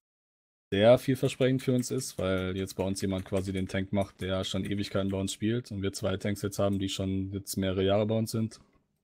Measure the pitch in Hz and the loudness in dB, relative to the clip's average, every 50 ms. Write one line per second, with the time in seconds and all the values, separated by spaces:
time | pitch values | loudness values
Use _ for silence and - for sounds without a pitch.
0 | _ _ _ _ _ _ _ _ _ _ _ _ _ _ 98 98 107 117 123 123 | _ _ _ _ _ _ _ _ _ _ _ _ _ _ 4 6 8 8 8 8
1 | - - 131 - 143 131 - - 131 127 131 127 - 135 127 123 123 - - 131 | 6 0 0 2 0 -2 2 2 2 2 2 2 2 2 2 2 0 0 -4 -4
2 | 139 - - - 92 95 95 92 92 92 92 95 95 95 - - 92 95 98 - | -4 -6 -4 -2 0 0 0 0 0 -2 -2 -2 -4 -4 -2 -2 -2 -2 -2 -2
3 | 104 98 95 92 92 - 101 95 95 98 95 95 95 - - 98 95 - 104 101 | -2 -2 -2 -2 -2 -2 -2 -2 -2 -2 -2 -2 -2 -2 -2 -2 -2 0 0 0
4 | 95 - - - 92 95 95 95 95 - - 95 92 - 101 101 98 - - 98 | 0 -2 -6 -8 -4 -2 -2 -2 -2 -2 -4 -4 -2 -2 -2 -4 -4 -2 -2 -2
5 | 98 98 98 95 95 98 - - 104 107 117 123 123 - 104 98 95 98 - - | 0 0 -2 -2 -2 -4 -4 -2 -2 0 0 -2 -4 -6 -6 -4 -4 -4 -4 -2
6 | 107 95 95 95 - 104 101 - - 98 - - 101 101 101 95 98 95 - - | -2 -2 -2 -2 -2 -4 -4 -2 -4 -4 0 0 0 2 2 0 -2 -2 -2 -2
7 | 98 95 95 95 95 98 101 95 - - - 98 95 95 92 95 95 95 101 107 | -2 -2 -2 -2 -4 -4 -6 -8 -8 -4 -2 0 0 0 2 2 4 4 4 4
8 | 107 104 110 113 113 - - 113 110 110 - - - _ _ _ _ _ _ _ | 2 2 0 0 -2 -2 -2 -4 -4 -4 -6 -12 -20 _ _ _ _ _ _ _